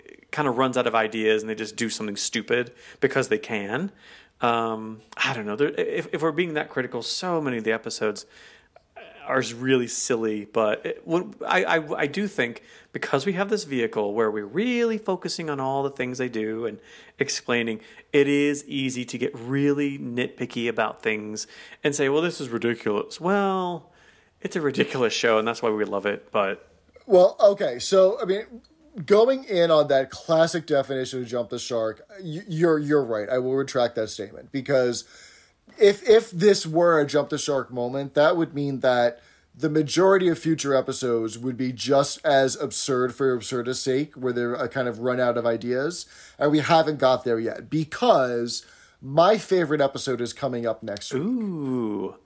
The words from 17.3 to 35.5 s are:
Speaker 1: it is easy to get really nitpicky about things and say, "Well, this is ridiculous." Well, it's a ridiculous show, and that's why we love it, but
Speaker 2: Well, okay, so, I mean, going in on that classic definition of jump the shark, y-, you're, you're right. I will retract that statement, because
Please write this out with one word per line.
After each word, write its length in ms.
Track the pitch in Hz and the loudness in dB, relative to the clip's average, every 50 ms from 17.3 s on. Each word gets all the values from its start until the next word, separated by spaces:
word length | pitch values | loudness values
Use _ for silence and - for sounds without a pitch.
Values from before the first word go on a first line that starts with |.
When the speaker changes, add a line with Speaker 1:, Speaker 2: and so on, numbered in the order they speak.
| - - - - 120 120 117 117 110 107 - - - - - _ - | -4 -4 -2 -2 0 0 0 -2 -4 -6 -10 -16 -20 -20 -8 _ 2
Speaker 1:
it 140 | 143 139 139 | 4 4 4
is 360 | 143 143 143 147 147 143 143 - | 4 2 2 2 0 -2 -6 -8
easy 360 | - 139 135 131 123 123 123 | -6 -4 -4 -2 -4 -4 -6
to 120 | 123 - 120 | -8 -6 -4
get 140 | 123 - - | -4 -6 -6
really 640 | 123 113 120 135 139 143 143 143 143 147 139 139 143 | -8 -6 -4 -2 2 2 2 2 2 0 -2 -4 -6
nitpicky 720 | 143 127 120 123 127 135 - - 131 120 - 123 117 117 | -8 -6 -4 -4 -4 -4 -6 -8 -10 -8 -4 -4 -2 -2
about 320 | 113 117 110 107 113 - | 0 -2 -2 -2 -4 -4
things 460 | - 113 107 107 104 107 107 104 - - - - - - - - - | -4 -4 -4 -4 -6 -8 -10 -10 -12 -12 -16 -20 -20 -20 -10 -4 -2
and 120 | 151 143 | -2 0
say, 120 | 147 143 135 | 0 2 2
"Well, 140 | 139 156 | 2 2
this 180 | 165 175 165 - | 0 0 -2 -6
is 100 | 147 123 | -6 -6
ridiculous." 680 | 117 113 107 117 117 113 - 110 104 101 - - - - | -4 -2 0 -2 -2 -2 -2 -2 -2 -2 -4 -6 -8 -6
Well, 720 | 156 180 196 202 196 196 190 190 180 180 175 160 - _ _ _ _ _ _ _ _ _ _ _ | -2 0 0 0 0 0 -2 -2 -4 -4 -6 -8 -10 _ _ _ _ _ _ _ _ _ _ _
it's 140 | - 165 - | -10 -8 -4
a 60 | 185 | -2
ridiculous 500 | 156 143 135 - 147 - - 135 123 110 | -2 0 0 0 -2 -2 0 0 0 0
show, 280 | - - - 117 110 110 | 0 2 2 4 4 4
and 80 | 107 117 | 2 0
that's 160 | 113 - - | -2 -2 -2
why 80 | 113 | -2
we 140 | 107 107 104 | 0 0 -2
love 200 | 98 101 101 95 | -2 -4 -4 -2
it, 260 | 104 101 98 - - | -4 -4 -4 -6 -4
but 380 | - 113 101 95 104 - - _ _ _ _ _ _ - - - | -2 -2 0 0 -2 -6 -12 _ _ _ _ _ _ -18 -2 4
Speaker 2:
Well, 280 | 214 180 180 196 - - | 6 6 6 6 4 4
okay, 400 | 226 202 202 202 196 147 123 175 | 4 4 4 4 0 -4 -4 -4
so, 400 | - - 196 190 190 190 214 - | -2 2 4 6 6 6 4 2
I 40 | - | -2
mean, 360 | 180 190 202 226 - 240 226 - _ _ _ _ _ - 240 156 | -2 -2 -2 -4 -8 -16 -20 -20 _ _ _ _ _ -14 -10 0
going 380 | - 202 208 226 254 269 262 262 | 4 6 6 6 6 4 0 -2
in 260 | - 208 175 170 165 | -2 0 2 4 6
on 180 | 160 151 143 143 | 6 4 4 4
that 200 | 143 135 135 131 | 4 2 2 0
classic 560 | - - - - 165 160 165 165 - 175 156 | -6 -10 -2 2 4 4 4 4 2 -2 -2
definition 560 | - 151 139 135 - 139 131 131 123 131 127 | 0 0 0 0 0 -2 -4 -4 -4 -6 -8
of 60 | 123 113 | -8 -6
jump 220 | 120 120 120 - | -4 -4 -4 -4
the 100 | 131 120 | -8 -8
shark, 460 | - - 127 117 110 110 107 - - - - 196 | -6 -4 -4 -2 -2 -4 -4 -8 -14 -20 -18 -14
y-, 200 | 190 170 151 170 208 220 | -12 -10 -10 -10 -8 -6
you're, 320 | 170 156 170 170 160 151 | 0 2 4 4 4 2
you're 240 | 147 143 151 147 135 | 2 2 2 2 2
right. 260 | 113 113 107 104 98 | 2 -2 -2 -2 -2
I 80 | 127 127 | -2 0
will 180 | 127 127 131 | 0 0 0
retract 400 | 135 139 135 - 131 120 120 - | -2 -2 -2 0 0 0 0 0
that 140 | 120 110 107 | -2 -4 -4
statement, 420 | - - 101 101 92 - 65 - | -6 -8 -10 -10 -12 -16 -14 -10
because 520 | - 139 127 147 143 131 127 123 120 - - - - - - - - - _ _ | -8 -8 -2 0 2 2 2 2 0 -4 -6 -12 -16 -20 -20 -20 -20 -20 _ _